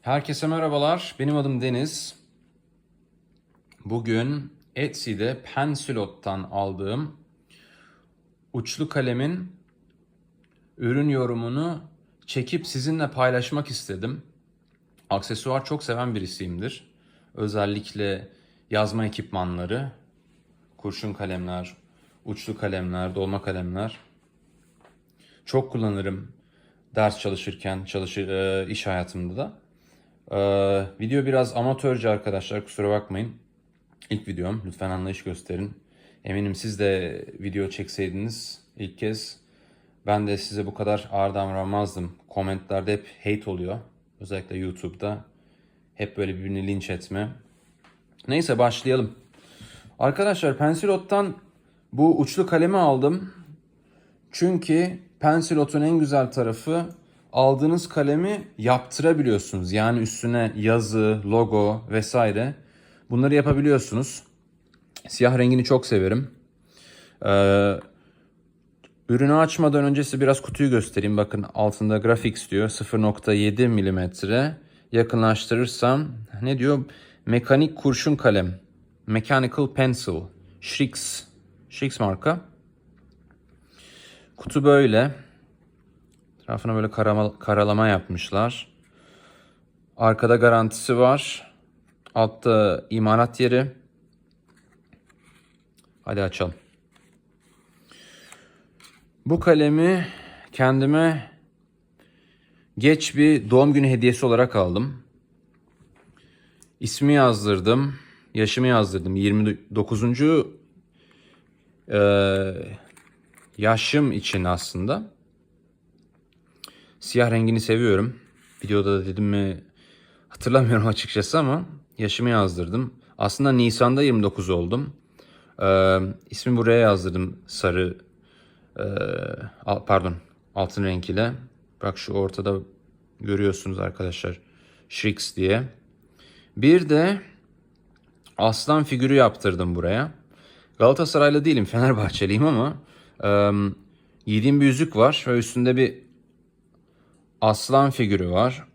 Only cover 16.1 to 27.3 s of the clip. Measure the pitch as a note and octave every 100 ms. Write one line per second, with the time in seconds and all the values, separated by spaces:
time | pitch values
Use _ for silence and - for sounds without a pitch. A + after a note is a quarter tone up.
16.1 | G#2+ F#2 - F#2 F2 A2+ - _ _ _
17.1 | _ _ - G#2 G#2 G2+ G#2 G#2 G#2 G2+
18.1 | G2 G#2+ _ _ _ _ G#2+ G#2+ A2 G#2+
19.1 | - - G2 F2+ F2+ F2+ A#2 C#3 - _
20.1 | _ _ _ _ _ _ _ G#2 G2 G#2+
21.1 | F#2+ G2+ F#2 F2+ F2+ F2+ - _ _ _
22.1 | _ - G#2 - G#2+ G#2 F#2+ F2+ F2+ F#2
23.1 | F#2 F#2+ G2 G2 F#2 F2+ F#2 A2 - _
24.1 | _ _ _ _ _ _ _ _ _ _
25.1 | _ _ _ - C3+ C3 A#2+ A2 G2 G2
26.1 | F#2+ G2+ - _ _ _ _ _ - G#2+
27.1 | G#2 G#2